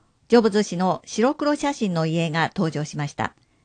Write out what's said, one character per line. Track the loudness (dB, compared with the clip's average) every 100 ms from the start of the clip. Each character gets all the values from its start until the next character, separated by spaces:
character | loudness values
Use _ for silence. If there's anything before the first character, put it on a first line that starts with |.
| _ _ 2
ジ | 4
ョ |
ブ | 4
ズ | 2
氏 | 0 0
の | 0 -2
白 | -4 0 0
黒 | 2 -2 0
写 | -2
真 | -2 -2
の | 0 0
遺 |
影 | 0 -2
が | 0 -2
登 | -2 -2
場 | -2
し | -6 -6
ま | -8
し |
た。 | -6 -8 _ _ _